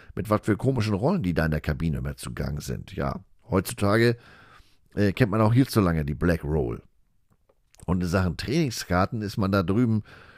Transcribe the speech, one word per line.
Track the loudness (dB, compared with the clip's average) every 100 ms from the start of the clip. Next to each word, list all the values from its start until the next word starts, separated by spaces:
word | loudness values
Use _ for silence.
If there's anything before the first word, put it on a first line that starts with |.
| -16
mit | -8 0
was | 0
für | 2 0
komischen | 0 0 0
Rollen | 0 0 0
die | 0
da | 0 0
in |
der | 0
Kabine | -2 -2 -2 -2
immer | -6 -8
zugange | -12 -8 -6 -6
sind. | -8 -10 -10
Ja, | -6 -6 -6 -12 _ -4
heutzutage, | -2 -2 -2 0 4 2 0 -8 -20 -20 -20 -20 _ _
äh, | -2 0
kennt | 2 2
man | 4
auch | 4
hierzulande | 4 4 4 2 2
die | -2
Black | -2 0 0
Roll. | 0 -2 -2 -6 -12 _ _ _ _ _ _ _ _ _
Und | -2 -2
in | 2
Sachen | 0 0 -2
Trainingskarten | -4 -2 -2 -4 -2 0 0 -2
ist | -6 -2
man | 2
da | 2
drüben | 2 2 2 2 -2 -18 -20